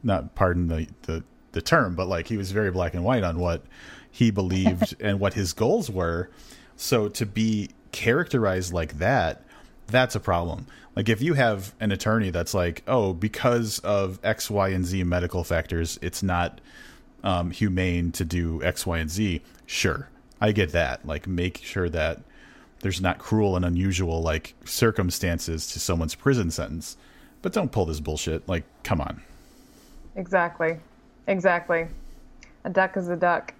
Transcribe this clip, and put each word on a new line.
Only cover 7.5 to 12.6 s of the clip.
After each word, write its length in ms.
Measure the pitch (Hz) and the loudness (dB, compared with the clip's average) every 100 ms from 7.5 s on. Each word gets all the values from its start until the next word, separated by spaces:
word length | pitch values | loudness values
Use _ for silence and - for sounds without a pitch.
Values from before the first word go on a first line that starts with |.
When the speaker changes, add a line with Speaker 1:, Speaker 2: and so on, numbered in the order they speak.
| 107 101 - - | 2 -2 -10 -14
Speaker 1:
characterized 800 | - - 127 175 135 107 92 87 | -4 2 2 2 2 2 0 -2
like 260 | 87 80 73 | -2 -4 -2
that, 440 | 90 131 85 - - - - - - | 0 2 0 -2 -12 -20 -20 -20 0
that's 260 | 123 127 | 2 2
a 60 | - | 0
problem. 460 | - 87 85 82 - - - - | 0 0 0 -6 -10 -18 -10 -4
Like, 120 | 107 | 0
if 120 | 110 | 2
you 140 | 143 | 2
have 400 | 147 123 104 98 - | 2 2 2 -6 -4
an 120 | 107 | -2
attorney 380 | 98 - 110 98 | 0 0 2 0
that's 240 | 87 87 | -2 -2
like, 280 | 98 | 0